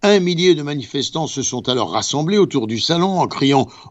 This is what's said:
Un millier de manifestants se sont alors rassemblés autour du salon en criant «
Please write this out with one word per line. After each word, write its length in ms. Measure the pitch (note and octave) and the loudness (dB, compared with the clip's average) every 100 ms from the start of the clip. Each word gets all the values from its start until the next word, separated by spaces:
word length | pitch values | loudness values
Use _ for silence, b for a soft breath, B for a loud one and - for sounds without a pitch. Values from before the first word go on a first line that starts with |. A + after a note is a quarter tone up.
Un 180 | G#3 G3+ | 2 4
millier 340 | F3+ E3+ F#3 | 2 2 4
de 80 | E3 | 2
manifestants 640 | C#3+ D3 A2+ C#3+ B2+ - D3 | 0 -6 -6 -6 -4 -4 -6
se 160 | - | -4
sont 260 | B2 B2 A#2 | -6 -4 -2
alors 220 | B2+ G2 | -2 -2
rassemblés 480 | G2+ G#2 C#3 D#3 G#3 | -2 -2 -2 0 2
autour 300 | F3+ C#3+ A2 | 2 0 -2
du 100 | A2+ | -2
salon 400 | - E3+ F#3 F#3 | -2 0 0 0
en 80 | C#3 | -2
criant « 400 | - C3+ C#3 A#2 B B | 0 2 2 0 B B